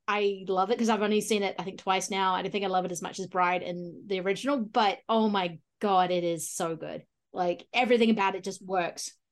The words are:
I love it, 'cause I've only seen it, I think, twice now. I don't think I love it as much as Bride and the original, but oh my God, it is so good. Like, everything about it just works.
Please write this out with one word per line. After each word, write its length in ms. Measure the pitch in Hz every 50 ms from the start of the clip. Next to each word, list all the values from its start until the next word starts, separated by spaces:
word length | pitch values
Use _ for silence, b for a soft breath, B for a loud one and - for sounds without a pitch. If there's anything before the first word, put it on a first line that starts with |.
| _ 214
I 360 | 208 208 208 202 196 190 190 185
love 220 | 185 185 190 196
it, 80 | 240 226
'cause 100 | 233 220
I've 140 | 220 202
only 180 | 214 202 214 214
seen 220 | 208 214 220 202
it, 120 | 196 185 - -
I 40 |
think, 160 | 175 185 185 -
twice 320 | - 196 190 190 180 -
now. 240 | 196 196 190 185 185
I 80 | 185
don't 80 | 180 190
think 140 | - 202 196
I 40 | 185
love 160 | 185 185 180
it 80 | 175
as 80 | 175 -
much 160 | 180 170 - -
as 60 | 185
Bride 360 | - - 185 180 180 180 180
and 460 | - 180 175 175 175 175 165 - - 202
the 120 | 196 185
original, 380 | 175 196 196 190 - 277 285 254
but 400 | 208 208 - 247 214 196 180 - - -
oh 200 | 226 226 220 214
my 300 | 202 190 180 175 165 - _ _ _ -
God, 300 | 220 208 190 185 180 175
it 140 | 180 175 175
is 260 | 170 170 160 - -
so 240 | - - 175 165 165
good. 280 | 156 156 156 - 160 - _ _ _ _ _
Like, 340 | - 190 180 175 175 - - _ -
everything 340 | 240 254 214 247 226 226 226
about 260 | 220 208 196 190 190
it 80 | 185 -
just 180 | 196 190 -
works. 500 | 196 180 190 180 170 160 - - - - - _ _ _